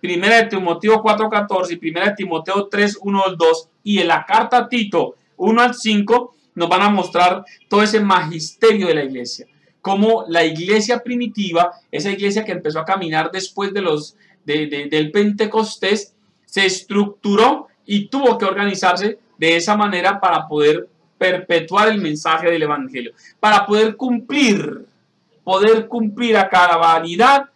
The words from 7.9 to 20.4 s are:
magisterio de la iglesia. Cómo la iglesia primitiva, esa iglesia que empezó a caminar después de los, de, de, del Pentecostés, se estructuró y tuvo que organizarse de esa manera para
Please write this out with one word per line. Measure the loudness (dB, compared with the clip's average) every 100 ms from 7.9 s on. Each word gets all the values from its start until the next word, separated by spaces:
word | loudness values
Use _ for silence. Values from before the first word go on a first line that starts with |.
| 2
magisterio | 2 0 0 -8 -12 2 4 4 0
de |
la | 0
iglesia. | -2 -8 -10 -14 -18 _ _ _
Cómo | -4 2 2 2 0
la | 0
iglesia | 0 -2 0 0 0 -4
primitiva, | -4 -6 -6 -6 -2 0 0 -2 _
esa | -8 -6
iglesia | -4 -2 -2
que | -4
empezó | -6 -4 -6
a |
caminar | -4 -4 -2 -2 -2
después | -6 -10 -6 -6
de | -2
los, | -2 -2 -6 _ _ _
de, | -6 -4 -4
de, | -6 -4
del | -2 0
Pentecostés, | 0 0 0 -2 -2 -4 -4 -2 -2 -4 _ _ _ _
se | -2
estructuró | -2 -2 -4 -2 -2 -4 0 2 2 0 -8 _ -4
y | -4 -2
tuvo | 0 0 2
que | -2
organizarse | -2 -4 0 0 0 -2 -6 _ _
de | 0 0
esa | 0 0
manera | 0 0 -2 0
para | 0 -2